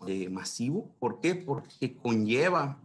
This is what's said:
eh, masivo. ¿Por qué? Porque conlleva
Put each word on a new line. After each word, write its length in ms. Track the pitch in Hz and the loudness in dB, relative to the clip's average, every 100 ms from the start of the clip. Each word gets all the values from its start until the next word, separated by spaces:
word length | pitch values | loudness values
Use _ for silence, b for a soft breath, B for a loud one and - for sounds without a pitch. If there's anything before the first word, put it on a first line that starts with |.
| 95 | -4
eh, 220 | 95 92 | -4 -4
masivo. 680 | 92 92 - 123 190 - - | -6 -8 -4 -2 -2 -6 -4
¿Por 180 | 117 - | -4 0
qué? 160 | 170 180 | 0 0
Porque 600 | - 139 - - 127 - | -2 -4 -6 -6 -6 -2
conlleva 840 | 123 110 107 123 180 175 139 139 | 2 2 4 4 4 4 0 -6